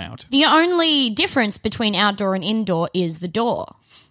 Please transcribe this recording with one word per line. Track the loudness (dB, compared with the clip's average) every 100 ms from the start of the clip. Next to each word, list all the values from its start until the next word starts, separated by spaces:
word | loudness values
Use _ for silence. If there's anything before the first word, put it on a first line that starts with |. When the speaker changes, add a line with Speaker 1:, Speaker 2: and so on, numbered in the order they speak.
Speaker 1:
out. | -10 -12 -4
Speaker 2:
The | 2 4
only | 4 4 2 2 2 0
difference | 0 0 0 0 -2
between | -4 -2 -2
outdoor | 0 0 0 -2
and | -2
indoor | -2 -2 0 -2 0
is | -2 -2 -4
the | -4
door. | -2 0 -2 -6 -14 _ -20 -20